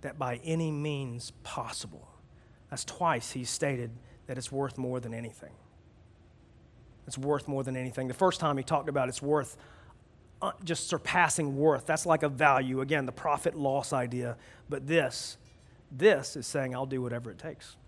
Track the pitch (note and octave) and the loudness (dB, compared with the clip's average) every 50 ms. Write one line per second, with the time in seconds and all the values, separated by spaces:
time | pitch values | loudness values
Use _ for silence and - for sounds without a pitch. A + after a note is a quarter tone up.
0 | - C#3+ - D3+ C#3 B2 B2 A#2+ B2 E3 D#3+ E3 E3 D#3+ D3+ C#3+ D3 D3+ D3 C#3 | -8 -8 -6 -4 -4 -4 -4 -4 -2 -2 0 0 2 0 0 -2 -2 -2 -2 -2
1 | C#3 B2+ A#2 B2 - - - - - - - - A#2 A2+ - - - G2+ D#2+ - | -4 -6 -8 -8 -10 -12 -14 -14 -14 -8 -6 -6 -6 -6 -6 -8 -10 -10 -12 -16
2 | - - - - - - - - - - - - - - - C3 - - - - | -20 -20 -20 -20 -20 -20 -20 -20 -20 -20 -20 -20 -16 -12 -10 -10 -8 -10 -4 0
3 | F3+ E3+ D3+ A#2+ A2+ - - C3 B2 A#2 - - - C#3+ C3+ B2 A#2+ A2+ A2+ B2 | 2 4 4 2 0 -4 -8 -6 -6 -4 -2 0 0 0 0 -2 -4 -6 -10 -12
4 | - - - - - - C3 B2+ B2 - C#3 C3+ C#3 C3 B2 - C3 B2 B2+ B2+ | -18 -20 -20 -20 -12 -10 -10 -8 -8 -6 -4 -2 -2 -2 -2 -4 -4 -4 -4 -4
5 | A#2+ A#2 A2+ A2+ A#2 A#2 - - - - - - - - - - - - - - | -4 -6 -8 -8 -8 -10 -12 -14 -18 -20 -20 -20 -20 -20 -20 -20 -20 -20 -20 -20
6 | - - - - - - - - - - - - - - - - - - - - | -20 -20 -20 -20 -20 -20 -20 -20 -20 -20 -20 -20 -20 -20 -20 -20 -20 -20 -20 -20
7 | - - - C3+ C3 C#3+ D3 C#3+ C#3+ - C#3+ C3+ C3+ C3+ C3 C3 B2+ B2+ A2+ - | -16 -12 -10 -6 -2 0 0 0 0 -2 -2 -2 -2 -2 -4 -4 -4 -4 -4 -4
8 | C3 B2+ B2+ - F#3+ F#3 E3+ - E3+ D#3 D3 C3+ C3 - D#3+ D3 C3+ - C#3 C#3+ | -4 -4 0 4 4 4 4 4 0 0 2 0 0 0 0 0 0 0 0 0
9 | B2+ B2+ B2+ - - C#3+ D3+ D3+ C3+ - - - - - - - - - - - | 0 0 -2 -4 0 2 2 2 2 -2 -10 -16 -20 -20 -20 -20 -20 -20 -20 -20
10 | - - - - - - - - - G3 - - G3 E3 E3+ - - - F3 D3+ | -20 -20 -20 -20 -20 -20 -10 -4 -4 -4 -4 -4 -4 -4 -4 -4 -2 -2 -2 -2
11 | - - - F3+ F3 D3+ - - D#3+ C#3+ C#3 C3+ D3 D#3 C#3+ C3 - - D#3 D#3 | -2 2 4 4 6 6 4 2 0 0 0 4 6 6 6 4 2 0 -2 0
12 | - F3 D#3+ D#3 D#3 D3 C#3 B2 D3+ D3 C3+ C3 C3+ B2+ C3 C3 C3+ C3+ D#3 D3 | 4 4 4 4 4 0 2 6 6 8 8 6 4 2 0 -2 0 0 0 0
13 | C3+ B2+ A#2+ - - - - C#3+ - F3 - D#3 C#3+ C#3 C3+ C#3+ C#3 - D#3 C3 | 0 -2 -6 -4 -2 0 0 2 0 -2 -2 0 0 2 2 0 0 0 0 0
14 | B2 A#2+ B2 B2 B2 A#2+ A#2 - - - - - - - C#3+ C#3 C3+ C#3 D#3+ E3 | 0 0 -2 -4 -4 -4 -6 -8 -12 -20 -20 -20 -8 -6 -6 -6 -2 4 4 4
15 | C#3+ - - - - - - - - - - - - - - - - - C#3+ B2+ | 4 4 -2 -6 -8 -8 -12 -14 -20 -20 -20 -20 -20 -20 -20 -20 -20 -14 -4 6
16 | E3 G#3+ G3 C3+ C#3 - - A#2+ A#2+ - - D3 C3+ C3 B2+ B2 C3+ C3+ C3+ C3 | 8 8 8 8 2 -4 -8 -8 -8 -2 -2 -2 -2 0 -2 -4 -4 -2 -2 -2
17 | B2+ A#2+ A#2+ A#2+ A#2+ A#2 F#2+ - - D#3+ D3 - - - - - - | -2 -2 -4 -4 -6 -8 -12 -12 -12 -12 -12 -12 -16 -20 -20 -20 -20